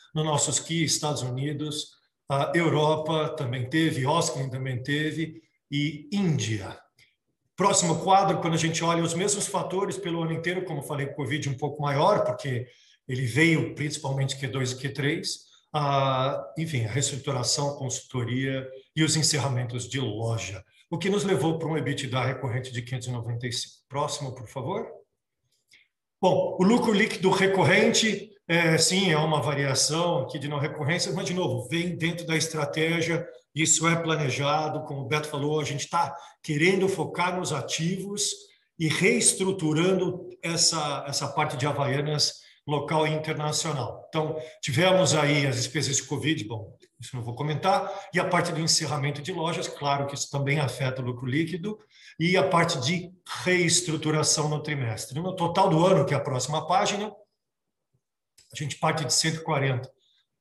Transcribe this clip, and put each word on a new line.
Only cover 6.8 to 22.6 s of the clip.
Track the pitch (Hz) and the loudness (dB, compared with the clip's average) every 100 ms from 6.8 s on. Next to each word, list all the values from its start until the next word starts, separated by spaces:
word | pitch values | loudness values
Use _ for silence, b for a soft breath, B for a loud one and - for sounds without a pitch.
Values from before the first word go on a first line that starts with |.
| _ _ b b _ _ _ - | _ _ b b _ _ _ 0
Próximo | 196 196 175 156 | 2 4 2 2
quadro, | 180 190 196 - | 6 6 6 2
quando | 165 160 | 0 0
a | |
gente | 160 - | 0 0
olha | 165 165 | 0 2
os | 165 | 0
mesmos | 170 202 - - | 0 0 0 -2
fatores | 180 - 185 196 - | -4 -2 -2 -2 -4
pelo | 175 165 | -4 -2
ano | 165 | -2
inteiro, | 156 170 180 175 | -2 -2 -4 -4
como | 147 | -6
eu | |
falei, | - 143 139 | -6 -6 -6
o | |
covid | - 123 151 139 | -6 -4 -4 -4
um | 123 | -4
pouco | 147 147 | -4 -2
maior, | 143 139 180 208 - | 0 4 4 4 0
porque | 123 143 117 120 B B B - | -2 -4 -4 -6 B B B -8
ele | 127 123 | -4 0
veio | 120 165 156 113 - | 4 4 4 0 -4
principalmente | 151 - 135 139 135 - | -6 -4 -4 -2 -2 -4
Q | 131 | -4
dois | 131 120 | -2 -4
e | 123 | -4
Q | 139 | -6
três, | - 143 175 - - b b b | -2 -2 -2 -4 -8 b b b
ah, | 151 143 139 135 131 135 - - - | -2 2 2 2 2 0 -2 -6 -6
enfim, | 160 127 110 | -4 -2 -2
a | |
reestruturação, | 127 - 131 - 117 120 - 143 | 0 -2 -2 -4 -2 0 0 -2
a | 143 | -4
consultoria | 131 - - 127 110 127 135 135 - B B 156 | -6 -8 -6 -6 -2 -2 -2 -4 -8 B B 0
e | |
os | 156 160 | 2 2
encerramentos | 143 147 135 123 117 120 - | 2 0 0 -2 -2 -6 -6
de | 139 | -4
loja, | 120 104 113 113 - 101 - b b | -4 -4 -4 -4 -6 -12 -16 b b
o | 170 | -4
que | 196 | 0
nos | 202 | 0
levou | 196 175 160 160 | 2 2 2 0
pra | 151 | -2
um | 156 | -2
ebitda | 131 139 123 131 | -2 -4 -2 0
recorrente | 127 135 135 123 | 0 -2 -4 -4